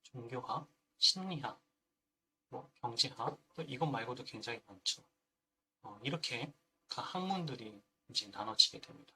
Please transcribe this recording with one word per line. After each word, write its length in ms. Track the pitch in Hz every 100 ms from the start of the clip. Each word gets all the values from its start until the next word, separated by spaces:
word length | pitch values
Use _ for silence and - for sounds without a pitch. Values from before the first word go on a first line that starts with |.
종교학, 640 | - 123 117 127 - 131 143 _ _ _
심리학, 640 | - 190 185 160 123 - _ _ _ _ _ _ _ _ _
뭐, 220 | - - _
경제학, 580 | 120 117 - - 127 139 _
또 80 | -
이것 240 | 143 131 156
말고도 380 | 120 117 120
굉장히 360 | - 113 113 117 -
많죠. 360 | 98 - - - _ _ _ _ _ _ _
어, 160 | - -
이렇게 500 | 127 165 - 120 147 - _ _ _
각 260 | - -
학문들이 640 | 185 185 190 160 123 110 101 _ _ -
이제 180 | - 101
나눠지게 520 | 101 107 107 - -
됩니다. 320 | - - -